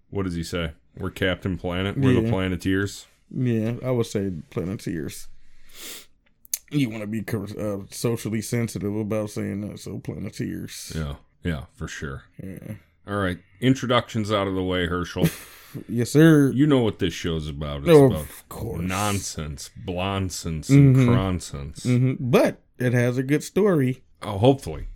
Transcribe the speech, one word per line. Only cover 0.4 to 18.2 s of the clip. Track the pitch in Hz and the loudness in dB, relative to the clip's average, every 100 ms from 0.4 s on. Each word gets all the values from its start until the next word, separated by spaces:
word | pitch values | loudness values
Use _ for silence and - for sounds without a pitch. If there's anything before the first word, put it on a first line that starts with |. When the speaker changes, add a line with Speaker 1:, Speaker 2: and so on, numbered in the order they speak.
Speaker 1:
say? | 82 87 82 - _ - | -4 -4 -4 -6 _ -10
We're | 92 | -8
Captain | - 95 87 101 87 | -2 -2 0 -2 -4
Planet. | 90 87 98 135 | -4 -2 -2 0
We're | 135 123 | 2 4
the | |
Speaker 2:
Yeah. | 113 | 2
Speaker 1:
Planeteers. | 95 92 87 95 95 101 - - _ _ - | 0 0 -2 0 0 -2 -6 -20 _ _ -4
Speaker 2:
Yeah, | 123 113 110 120 | 0 0 -2 -4
I | 127 | -2
would | 123 113 | 0 0
say | 104 98 82 - | -2 -4 -6 -8
Planeteers. | - 85 104 - 85 69 - - - - - - - - - - _ _ _ _ - - | -6 -6 -6 -6 -6 -6 -10 -12 -14 -16 -18 -18 -16 -16 -16 -18 _ _ _ _ -8 -4
You | 147 123 | -2 0
wanna | 113 104 | -2 -6
be | 113 | -6
cor-, | - 110 98 - | -4 -4 -4 -6
uh, | 104 98 98 | -6 -6 -8
socially | - 120 117 110 110 | -4 -2 -2 -2 -4
sensitive | - 120 117 - 101 107 | -2 -2 -2 -4 -4 -4
about | 107 110 104 | -4 -4 -4
saying | - 101 101 | -6 -6 -6
that, | 104 - | -8 -10
so | - 92 | -12 -12
Planeteers. | - - 101 - 104 90 - - - 80 | -10 -8 -8 -8 -6 -6 -10 -12 -10 -8
Speaker 1:
Yeah, | 73 69 _ _ | -8 -10 _ _
yeah, | 90 73 - | -6 -6 -8
for | - 80 | -12 -12
sure. | - 73 67 - - | -10 -10 -10 -14 -16
Speaker 2:
Yeah. | 95 92 - 107 _ _ - | -14 -14 -14 -16 _ _ -6
Speaker 1:
All | 101 | -2
right, | 92 90 _ - | -2 -2 _ 0
introductions | 127 131 120 123 - 113 104 | 2 2 2 0 0 -4 0
out | 107 98 | 0 0
of | 95 | -2
the | |
way, | 92 90 82 | 0 0 0
Herschel. | 90 85 87 - | -2 -4 0 0
Speaker 2:
<laughs> | - - - - - - | 0 -16 -20 -16 -16 -6
Yes, | 117 117 | -4 2
sir. | 143 165 151 139 | 6 8 8 6
Speaker 1:
You | 120 151 | 4 4
know | 135 | 4
what | 110 - | 2 0
this | 92 - | -2 -2
show's | 87 80 76 | -4 -4 -4
about. | 71 76 71 | -8 -8 -2
It's | 151 | 8
Speaker 2:
Oh, | 151 135 | 10 10
Speaker 1:
about | |
Speaker 2:
of | 101 | 4